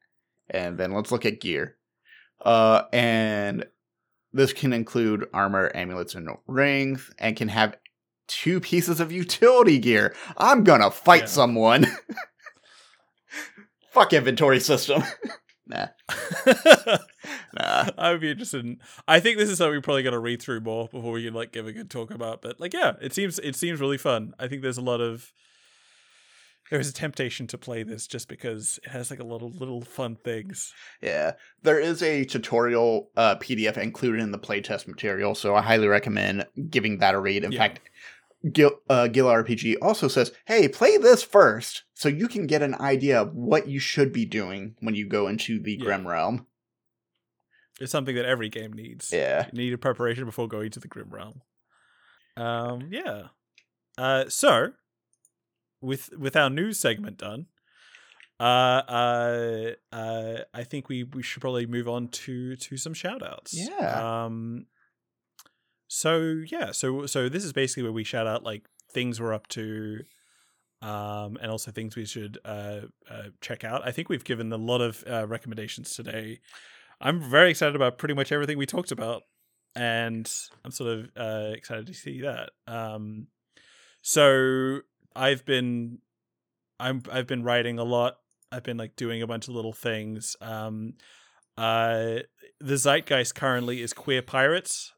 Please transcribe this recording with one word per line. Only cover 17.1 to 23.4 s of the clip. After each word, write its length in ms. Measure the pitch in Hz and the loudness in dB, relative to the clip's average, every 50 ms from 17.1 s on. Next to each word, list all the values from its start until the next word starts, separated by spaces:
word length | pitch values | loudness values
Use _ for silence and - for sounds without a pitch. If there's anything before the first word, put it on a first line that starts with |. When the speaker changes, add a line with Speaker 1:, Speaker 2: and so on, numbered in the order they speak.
| _ _ - - - - - - - | _ _ -14 -14 -14 -14 -14 -10 -6
Speaker 1:
Nah. 320 | - - - 55 65 - - - | -4 -2 2 2 2 2 0 -2
Speaker 2:
I 140 | - 165 170 | -2 0 0
would 100 | 175 165 | 0 0
be 80 | 160 151 | -2 -4
interested 340 | 143 208 240 - - 131 120 | -4 -6 -8 -8 -8 -8 -8
in, 140 | 117 123 - - - - - - | -8 -10 -12 -16 -20 -20 -6 4
I 120 | - 160 175 | 6 6 6
think 200 | 165 233 226 208 | 6 4 2 2
this 100 | 208 208 | 2 2
is 80 | 190 | 2
something 160 | 165 175 151 151 | 2 2 2 2
we're 60 | 143 | 0
probably 220 | 135 - 143 135 127 | 0 0 0 2 2
gonna 160 | 131 120 117 | 0 0 -2
read 200 | 113 120 120 117 | -2 -4 -4 -6
through 200 | - - 120 113 | -6 -6 -8 -6
more 260 | 110 113 110 117 117 117 | -6 -4 -4 -4 -6 -6
before 220 | - 123 117 117 | -8 -10 -8 -6
we 140 | 113 117 117 | -6 -6 -6
can, 80 | 113 110 | -6 -8
like, 200 | 113 117 - - | -8 -8 -8 -10
give 120 | 113 107 | -12 -12
a 60 | 110 | -10
good 180 | 104 113 - - | -12 -14 -14 -12
talk 220 | - 123 113 107 | -10 -10 -10 -10
about, 320 | - 113 117 113 113 - - | -10 -8 -8 -8 -8 -10 -12
but, 160 | 113 127 - | -14 -12 -10
like, 120 | 165 180 | -10 -8
yeah, 220 | - 359 339 131 98 - | -2 0 0 0 0 -4
it 140 | - 135 - | -8 -8 -4
seems, 240 | 196 202 185 151 | -4 -4 -4 -4
it 160 | - | -6